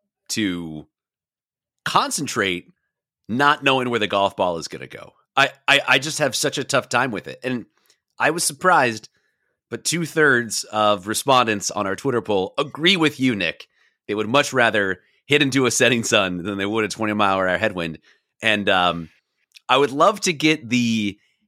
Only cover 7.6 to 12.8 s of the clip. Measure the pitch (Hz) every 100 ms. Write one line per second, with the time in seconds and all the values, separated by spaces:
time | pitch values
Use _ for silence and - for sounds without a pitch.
7.6 | - _ _ _ _ _ 127 165 - 139
8.6 | 185 165 127 110 - _ _ _ _ _
9.6 | _ 117 - 165 160 160 147 123 113 -
10.6 | - 107 104 101 95 110 143 127 113 104
11.6 | - 104 98 98 135 120 107 101 95 -
12.6 | 147 -